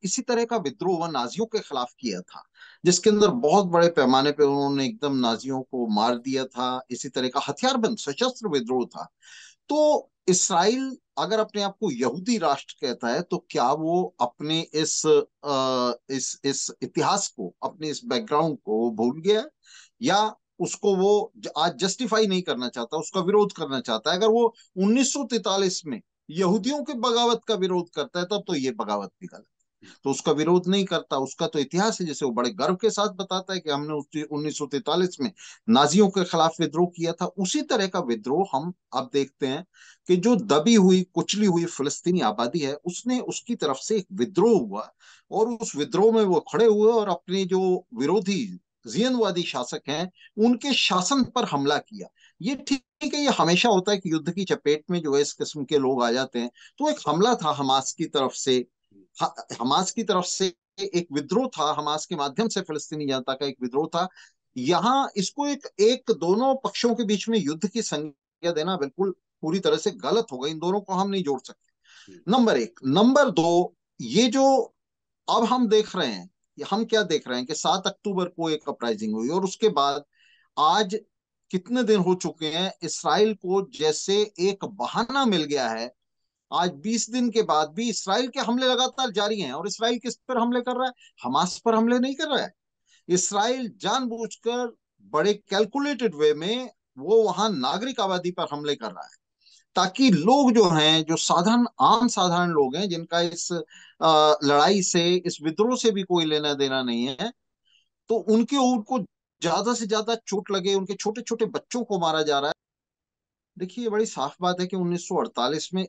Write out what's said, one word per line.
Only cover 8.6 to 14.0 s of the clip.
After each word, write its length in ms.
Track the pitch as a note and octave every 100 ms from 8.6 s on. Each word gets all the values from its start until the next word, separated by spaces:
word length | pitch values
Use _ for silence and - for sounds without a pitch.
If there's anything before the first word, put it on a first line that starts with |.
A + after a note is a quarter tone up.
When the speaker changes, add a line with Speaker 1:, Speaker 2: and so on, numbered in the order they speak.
| A#2 B2+
Speaker 1:
था। 240 | A2+ D2+ D#2 _ - - - _ -
तो 420 | D4 D4+ D4 - _ -
इसराइल 680 | F3+ - F3 G3 B3+ C4+ B3+ _ -
अगर 220 | E3+ A3
अपने 220 | G#3+ G#3
आप 140 | G3 -
को 100 | G#3
यहूदी 480 | A#2+ B2 D#3 F#3+ A3+
राष्ट्र 360 | E3 C#3 - -
कहता 260 | C3+ A2+ A#2+
है, 140 | C3+
तो 240 | F3+ F3+ -
क्या 220 | D#3 B2
वो 420 | D#3 D#3+ F3